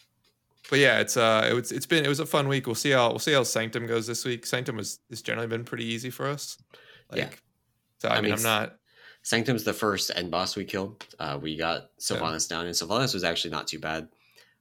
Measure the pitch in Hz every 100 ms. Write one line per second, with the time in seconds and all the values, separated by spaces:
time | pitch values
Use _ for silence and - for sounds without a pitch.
0 | _ _ _ _ _ _ - 143 135 107
1 | 110 - 113 110 117 120 120 - - 165
2 | 143 143 156 165 139 139 135 - 143 131
3 | 120 120 160 143 120 123 113 120 117 117
4 | 113 117 135 117 - 123 131 117 98 -
5 | _ 117 - 113 117 113 120 120 117 117
6 | 127 - 135 143 - - _ - - -
7 | _ - - - _ _ _ _ _ _
8 | 113 113 107 107 113 107 113 - _ _
9 | - - - 113 113 117 107 - 110 95
10 | - - 90 85 92 - 92 98 98 -
11 | - - 80 71 78 78 82 82 - _
12 | - - 80 78 - 82 87 82 82 110
13 | 131 98 87 85 85 78 - 76 78 80
14 | 80 _ _ _ - _